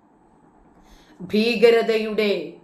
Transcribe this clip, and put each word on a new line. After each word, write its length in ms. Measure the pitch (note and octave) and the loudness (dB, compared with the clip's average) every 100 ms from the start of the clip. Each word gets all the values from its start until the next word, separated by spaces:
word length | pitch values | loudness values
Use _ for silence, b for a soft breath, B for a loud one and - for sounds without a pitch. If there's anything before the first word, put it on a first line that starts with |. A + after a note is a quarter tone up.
| _ _ _ _ _ _ _ _ b b b - | _ _ _ _ _ _ _ _ b b b -20
ഭീകരതയുടെ 1300 | F3+ G#3+ A3+ G#3+ A#3 A#3 A3+ A3 G#3+ G#3 G#3 F3+ D3+ - | -4 -2 -2 4 4 4 2 -2 -4 -4 -2 -4 -8 -16